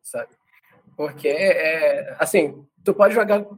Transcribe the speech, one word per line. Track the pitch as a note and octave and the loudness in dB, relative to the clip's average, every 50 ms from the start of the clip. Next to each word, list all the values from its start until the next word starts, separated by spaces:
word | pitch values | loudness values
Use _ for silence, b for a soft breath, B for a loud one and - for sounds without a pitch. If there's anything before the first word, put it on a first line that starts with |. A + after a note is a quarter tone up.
sabe? | _ - - A#2+ A#2 - _ _ _ _ _ _ _ _ _ _ _ _ _ | _ -14 -12 -12 -12 -12 _ _ _ _ _ _ _ _ _ _ _ _ _
Porque, | - D3+ D3 C#3 D3 C#3+ C#3+ | -10 -10 -10 -8 -4 -4 -2
é... | C#3+ D#3+ G3 F#3+ E3+ D3+ D#3+ D#3 D#3+ D#3+ D3+ D3 C#3+ C#3+ C#3+ C#3 B2 - | -2 0 2 2 2 2 0 -2 -2 0 0 0 0 -2 -6 -10 -4 -4
assim, | D3+ - - F#3+ D#3 C#3 C#3 D3 - _ _ _ | -4 0 2 0 0 0 -4 -12 -20 _ _ _
tu | - G3+ F#3+ | -4 -2 4
pode | - G3+ G3+ G#3+ | 4 4 4 4
jogar | A#3 G#3 G3 - G#3 G#3 - - | 2 2 2 0 -2 -2 -6 -14